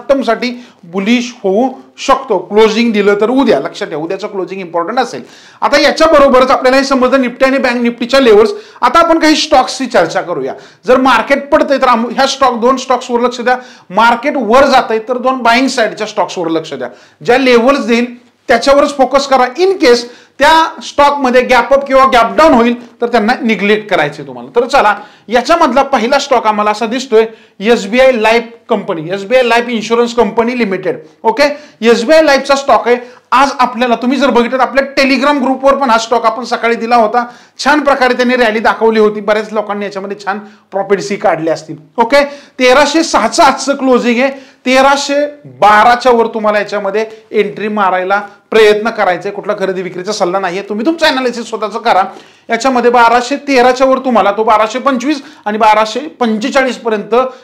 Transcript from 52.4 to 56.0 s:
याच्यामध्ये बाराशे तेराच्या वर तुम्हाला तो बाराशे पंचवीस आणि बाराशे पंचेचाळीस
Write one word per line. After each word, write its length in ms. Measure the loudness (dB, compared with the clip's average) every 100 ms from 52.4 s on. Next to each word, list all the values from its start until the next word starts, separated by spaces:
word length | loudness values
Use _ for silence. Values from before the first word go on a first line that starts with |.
| -8
याच्यामध्ये 420 | -2 0 0 2
बाराशे 440 | 4 4 2 0 -6
तेराच्या 520 | 0 2 2 2 0
वर 100 | 0
तुम्हाला 340 | 0 0 0
तो 120 | 0
बाराशे 360 | 0 2 0 -2
पंचवीस 420 | -4 -2 -4 -6 -8 -12 -6
आणि 120 | 0
बाराशे 420 | 2 2 0
पंचेचाळीस 800 | -4